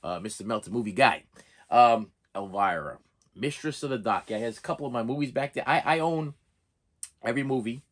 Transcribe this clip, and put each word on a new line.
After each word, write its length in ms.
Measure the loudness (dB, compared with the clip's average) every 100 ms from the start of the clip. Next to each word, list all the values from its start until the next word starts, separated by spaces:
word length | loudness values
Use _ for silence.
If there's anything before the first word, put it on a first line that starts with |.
uh, 160 | -6 -6
Mister 220 | -6 -10
Melton, 300 | -4 -4 -4
movie 200 | -4 -4
guy? 320 | 4 4 2 _ -20 -20 _ _
Um, 420 | 8 8 8 0 _ _
Elvira, 640 | -10 -6 0 2 2 -4 -12 _ _ _ -6
Mistress 460 | -6 -4 -8 -6
of 80 | -4
the 80 | -4
Dark. 320 | 0 -2 -2
Yeah, 80 | -4
he 60 |
has 120 | -4 -6
a 60 |
couple 240 | -8 -6 -4
of 60 |
my 100 | -4
movies 300 | -2 -2 -2
back 200 | -2 -4
there. 160 | -4 0
I, 120 | 0
I 140 | 2 0
own 340 | 2 0 -4 -8 _ _ _ _ _ _ -18 _
every 200 | -4 -2
movie 400 | 0 -2 -2 -8 _